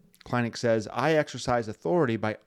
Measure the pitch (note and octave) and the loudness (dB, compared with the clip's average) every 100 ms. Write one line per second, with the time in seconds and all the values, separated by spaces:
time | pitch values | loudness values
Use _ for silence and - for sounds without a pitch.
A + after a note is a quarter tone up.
0 | _ _ - B2 A#2 - A#2+ A2+ G2+ A#2 | _ _ -4 -2 -2 -2 2 2 0 -2
1 | C#3+ D#3+ D3 B2 C3 B2 G#2+ G2+ E3 F3 | 2 2 0 -4 -2 -2 -2 -6 0 2
2 | C3 A2+ G#2+ G#2 | 2 2 -2 -4